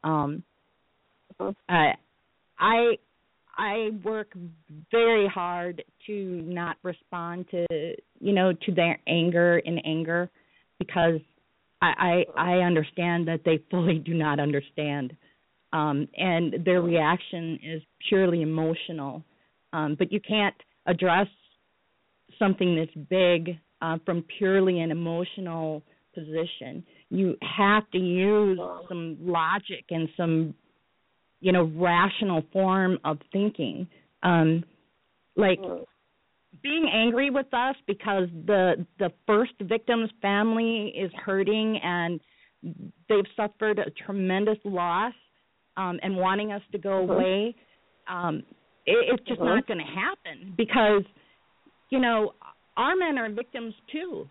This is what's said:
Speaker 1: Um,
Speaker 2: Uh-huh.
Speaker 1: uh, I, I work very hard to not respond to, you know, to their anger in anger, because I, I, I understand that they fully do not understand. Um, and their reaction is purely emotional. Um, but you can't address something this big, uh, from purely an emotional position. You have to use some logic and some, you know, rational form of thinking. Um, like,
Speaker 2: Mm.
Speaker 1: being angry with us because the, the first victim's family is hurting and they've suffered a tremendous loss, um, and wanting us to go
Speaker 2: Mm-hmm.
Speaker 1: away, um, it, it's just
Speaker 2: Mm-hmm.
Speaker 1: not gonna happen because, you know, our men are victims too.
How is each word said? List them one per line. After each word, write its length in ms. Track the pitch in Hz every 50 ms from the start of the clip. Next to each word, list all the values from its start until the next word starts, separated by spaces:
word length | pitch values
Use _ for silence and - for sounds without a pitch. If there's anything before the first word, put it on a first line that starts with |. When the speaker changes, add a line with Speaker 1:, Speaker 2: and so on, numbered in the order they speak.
| -
Speaker 1:
Um, 400 | 156 160 151 147 143 147 165 - _ _ _ _ _ _ _ _ _ _ _ _ _ _ _ _ _ - _
Speaker 2:
Uh-huh. 140 | 190 196 202 _ _ -
Speaker 1:
uh, 240 | 180 170 151 143 - - _ _ _ _ _ _ _ _ _ _ _ -
I, 380 | 175 208 226 226 240 233 226 - _ _ _ _ _ _ _ _ _ _ -
I 320 | - 214 208 202 226 220 214 220 208 170
work 300 | 208 220 214 208 214 - 185 175 170 165 _ _ _ 151 151 - _
very 360 | - 233 226 233 226 214 202
hard 560 | 196 - 190 175 175 175 175 175 180 175 165 - _ _ _ -
to 60 | - 208 202 196 185 180 175 160 165 180 175
not 180 | 175 165 151 _ -
respond 640 | 180 170 _ _ _ - 175 170 170 170 180 180 _
to, 140 | - 175 170 170 - 151 151 170 - - _ _ _ _
you 140 | - 196 202
know, 200 | 185 185 190 175
to 180 | 175 - - 180
their 260 | 180 170 170 - - _
anger 500 | - 170 170 170 175 170 170 175 175 170 170
in 200 | - - 170 165
anger, 500 | - 156 160 160 165 160 170 175 175 185 _ _ _ _ _ _ _ _ _
because 420 | _ - - - 185 165 170 165 156 156 _ _ _ _ _ _ _ _ _ _ _
I, 440 | - 170 - - - 175 170 180 - - -
I, 140 | - 160 180 180
I 0 | 185
understand 680 | 180 175 175 156 151 - _ - 170 175 170 170 170
that 140 | 165 165 156 -
they 120 | 170 160 156 - _
fully 280 | - 180 170 180 165 160
do 140 | 151 160 170
not 260 | 165 151 151 143 147
understand. 760 | 143 151 143 143 143 - _ - 151 147 143 143 131 127 151 _ _ _ _ _ _ _ _ _ _ _
Um, 360 | - 160 151 151 143 139 151 - -
and 480 | - 185 185 170 165 170 156 - 160 170
their 160 | 185 180 180
reaction 760 | 170 175 170 165 156 151 175 180 - - - 170 165 165 160 - -
is 180 | 156 165 160 - _ _ _ -
purely 340 | - 208 190 190 180 170 170
emotional. 840 | 160 156 160 156 160 160 165 - - - 170 156 139 139 127 - 160 _ _ _ _ _ _ _ _ _
Um, 240 | - 160 156 147 151 143
but 120 | 180 170
you 80 | 196 208
can't 360 | - - 208 214 202 196 - _ - _ _ _ _
address 420 | - 180 165 185 180 170 185 202 196 _ _ _ _ _ _ _ _ _ _ _ _ _ _ _ _ _ _ _ _ - _
something 360 | 220 196 190 196 190 180 170
this 140 | 160 160 156 _ 156 143 -
big, 480 | 185 185 185 175 175 170 165 175 175 160 _ _ _ _
uh, 160 | 165 165 160 165 _
from 180 | - 175 170 165 - -
purely 420 | - 202 185 190 196 190 190 180 170
an 120 | 165 165
emotional 920 | 156 170 170 165 165 170 180 185 - 202 190 170 165 165 160 156 156 151 _ _ _ _ _ _ _
position. 680 | 175 156 151 156 160 165 170 - - 120 127 - 175 175 _ _ _ _ _
You 280 | - 185 196 180 - - - - -
have 320 | 196 202 196 208 214 214 _
to 60 | -
use 600 | 180 185 180 175 180 185 202 214 214 208 196 190 175 180 180 175 175 175
some 300 | 180 180 170 165 165 156 147
logic 640 | 160 180 175 165 160 165 185 202 196 - 190 - _ -
and 200 | 175 165 160 160 -
some, 360 | - 175 165 165 160 160 156 147 _ _ _ _ _ _ _ _ _ _ _ _ _ _ _ _ _
you 120 | - 185
know, 200 | 180 180 170 160 156
rational 680 | 160 180 175 170 170 185 202 - - 226 196 196 160 - _
form 460 | _ 190 190 190 185 190 190 185 185 - -
of 140 | 151 151 147 - _
thinking. 560 | - 196 202 208 208 - 151 107 - - 185 - _ _ _ _ _ _ -
Um, 400 | 180 175 165 160 160 160 170 170 _ _ _ _ _ _ _ _ _ _ _ _ _ _
like, 240 | - 214 190 185 170
Speaker 2:
Mm. 260 | 190 180 180 170 160 _ _ _ _ _ _ _ _ _ _ _ _ _ - 156 -
Speaker 1:
being 260 | 277 302 330 320 240
angry 380 | 180 220 226 240 226 240 277 285
with 240 | 254 277 269 269 -
us 220 | 240 247 262 277 - _
because 420 | - 202 202 - 220 202 196 185 175 170 165 -
the, 380 | 196 208 190 185 180 165 165 175 _ _
the 140 | - 202 175 - _ _
first 260 | - 214 208 254 240 - _
victim's 480 | 208 175 226 226 - - 240 233 226 220 - _
family 680 | - 202 202 202 214 226 220 226 233 226 226 220 208 214 -
is 140 | - 190 175 -
hurting 680 | - - - 190 196 196 196 214 220 214 220 220 - -
and 360 | 175 175 175 170 170 175 156 _ _ _ _ _ _ _ _ - 165 - - - - _ _ _
they've 240 | _ 220 202 196 - -
suffered 420 | - 214 208 _ _ 220 214 214
a 140 | 202 - -
tremendous 680 | - - - - 196 202 190 185 185 190 208 214 214 214 _
loss, 480 | 208 196 180 175 175 170 185 214 247 233 _ _ _ _ _ _ _ _ _ _ _ _
um, 220 | 180 190 180 175 - -
and 140 | 190 190
wanting 340 | 185 185 185 190 202 208 214
us 100 | 202 202 - _ -
to 40 |
go 120 | 196 165 196
Speaker 2:
Mm-hmm. 220 | 196 190 185 180
Speaker 1:
away, 440 | 180 185 185 185 190 202 208 233 240 _ _ _ _ _ _ _ _ _ _ -
um, 340 | 185 175 180 170 156 - - _ - _ _ _ _ _ _
it, 120 | - 185 233 - - 254
it's 100 | - -
just 120 | - 247 185
Speaker 2:
Mm-hmm. 160 | 170 - -
Speaker 1:
not 120 | 233 269
gonna 180 | - 214 170 151
happen 680 | - - 190 202 339 392 _ _ 175 151 - 180 196 180
because, 460 | 170 226 196 - 254 220 208 214 202 196 - _ _ _ _ _ _ _ _ _ _ _ _ _ _ _ _
you 100 | 269 262
know, 340 | 254 240 233 220 214 - - _ - - - _ _ _ _
our 200 | - 240 285 359
men 200 | 381 359 330 294
are 120 | 254 226 220
victims 420 | 208 220 240 _ - 247 233 226 214 _ _ -
too. 360 | - 311 359 359 302 - 143 139